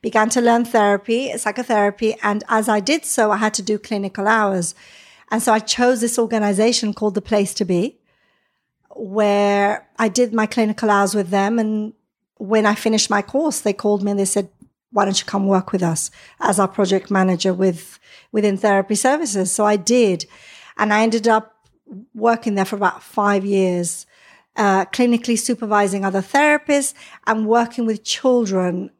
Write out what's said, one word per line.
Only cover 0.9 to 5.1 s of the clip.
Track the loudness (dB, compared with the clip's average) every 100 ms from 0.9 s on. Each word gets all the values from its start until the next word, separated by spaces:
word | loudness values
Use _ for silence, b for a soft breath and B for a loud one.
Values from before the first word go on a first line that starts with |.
| 2 0 -2 -2 -6
psychotherapy. | -6 -6 -2 2 2 2 -2 -2
And | -2 -4 -2
as | -2 2
I | 0
did | 2 -2 0
so, | 0 2
I | 2
had | 0
to | -2
do | -4 -4
clinical | -4 -6 -6 -2 0
hours. | 2 2 0 -4 B B B B